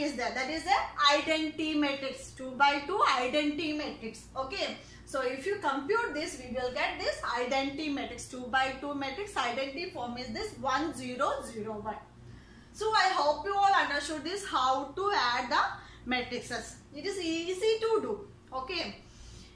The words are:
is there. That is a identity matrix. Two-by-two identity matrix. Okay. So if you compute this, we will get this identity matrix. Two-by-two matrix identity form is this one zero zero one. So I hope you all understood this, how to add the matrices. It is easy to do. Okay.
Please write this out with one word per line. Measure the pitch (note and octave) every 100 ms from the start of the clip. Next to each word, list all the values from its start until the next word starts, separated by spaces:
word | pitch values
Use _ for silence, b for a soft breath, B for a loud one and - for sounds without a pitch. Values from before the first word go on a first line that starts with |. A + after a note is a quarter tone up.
is | D4 A#3+
there. | A#3
That | B3 C4
is | D#4+ E4
a | - - - C#4+ D4
identity | D#4+ D#4 D#4 D4+ D#4 D4+
matrix. | C#4+ C#4 C4+ B3+ -
Two-by-two | - C4 B3 C#4+ C#4+ C#4+ G4+ D4+ C4
identity | B3 D4+ D4 D4 D#4
matrix. | D4+ C#4 - A3 - - C4
Okay. | C4+ G4 C#4 G3+ B B -
So | C4+
if | B3+ C4+ F#4+
you | G4+
compute | D4+ C4+ C#4 A4+ A#4
this, | D4 E4 -
we | B3
will | B3 B3
get | - F4 -
this | A4+ D5+ - A#3+
identity | B3 C4+ C#4 C#4 D#4
matrix. | C#4 - A#3+ -
Two-by-two | B3+ B3 C4 C4+ C4 D4
matrix | C#4+ C4+ C4+ G#4 -
identity | B3 A#3+ C4+ C4+ F#4
form | D4 A#3+ A#3+
is | A#3
this | D#4+ G#4+ -
one | C4 C4 D#4+
zero | B3 B3+ B3 D4 - -
zero | A3+ G#3+ G#3
one. | G#3+ G#3 - - B B B B B
So | - G#4+
I | G#4 F#4 F4
hope | D4 D4 G4+
you | G4+
all | G4
understood | F#4 D4 - - D#4 D#4+
this, | G4+ -
how | D4 C4 C4+ C#4 -
to | G4+ F4
add | B3 B3 B3
the | D#4 - - B B -
matrices. | B3 A#3+ - - A#3 - - -
It | C#4 F#4
is | G4
easy | E4 E4 E4+ F#4 A4 A4
to | A4 G#4+
do. | B3 G3+ - - -
Okay. | C4 B3+ F4+ G#3 - B B B B B